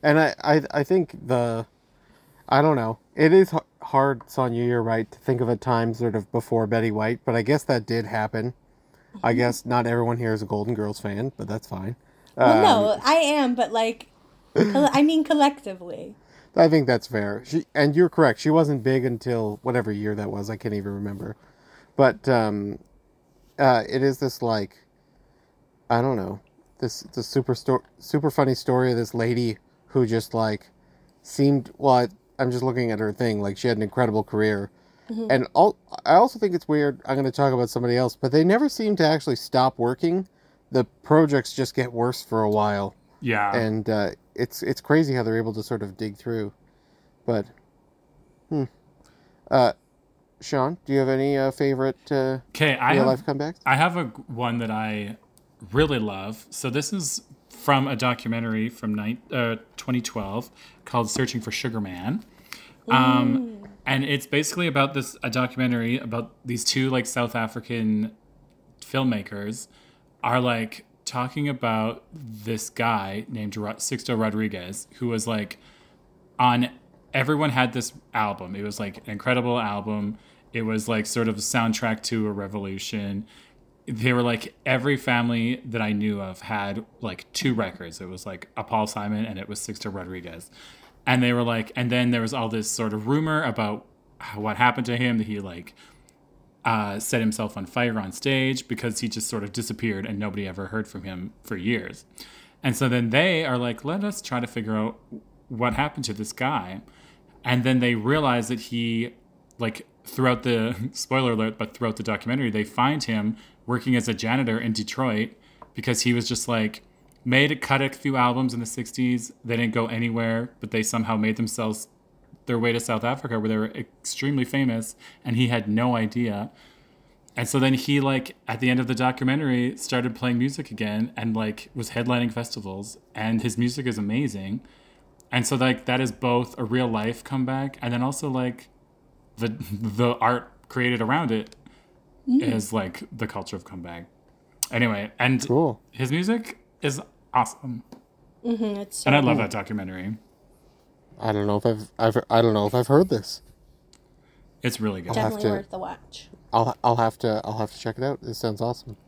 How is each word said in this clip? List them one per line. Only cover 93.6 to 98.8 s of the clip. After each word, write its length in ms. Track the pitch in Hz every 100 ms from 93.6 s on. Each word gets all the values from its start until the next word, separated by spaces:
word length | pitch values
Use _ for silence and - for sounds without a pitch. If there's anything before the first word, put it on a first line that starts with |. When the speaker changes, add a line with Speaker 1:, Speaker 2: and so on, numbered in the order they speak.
| 107 107 - _ _ _
Speaker 3:
h-, 160 | - 104
what 220 | 107 104
happened 280 | 123 120 123
to 100 | 120
him, 220 | 123 117
that 80 | 107
he, 140 | 107
like, 340 | 95 87 85 - - - - _ _ _ _ _
uh, 360 | - 113 104 101
set 200 | - 123
himself 360 | 113 107 107 -
on 80 |
fire 340 | 95 - 120 110
on 140 | 95
stage 560 | 90 139 135 131 131 -
because 320 | 113